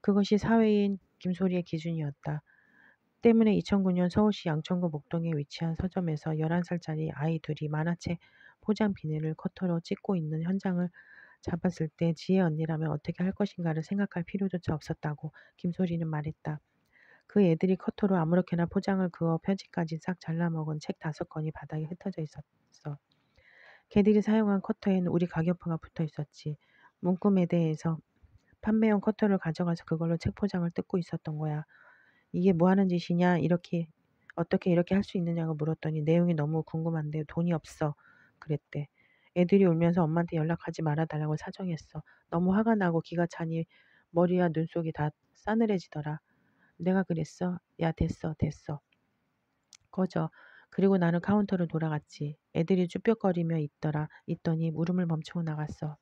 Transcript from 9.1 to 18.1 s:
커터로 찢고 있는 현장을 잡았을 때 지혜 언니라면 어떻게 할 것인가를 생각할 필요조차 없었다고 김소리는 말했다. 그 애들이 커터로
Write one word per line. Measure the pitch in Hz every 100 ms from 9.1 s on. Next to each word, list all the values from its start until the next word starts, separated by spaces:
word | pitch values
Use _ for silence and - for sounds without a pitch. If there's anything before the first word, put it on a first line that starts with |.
| 156 156
커터로 | 160 - - 185 170
찢고 | - 202 - 185
있는 | 156 156
현장을 | 165 190 196 180 175 - - - - _
잡았을 | - 175 190 - 160 _
때 | 170
지혜 | 160 - 190
언니라면 | 175 156 160 156 160
어떻게 | 151 - 170
할 | 185
것인가를 | - 202 - 170 160
생각할 | 160 196 202 -
필요조차 | 170 190 196 175 -
없었다고 | 156 - 165 151 147 156 - - _
김소리는 | 180 165 185 170 165
말했다. | 156 151 - - 151 _ _ _ _ _ _ _
그 | 208
애들이 | 185 160 185 185
커터로 | - - 202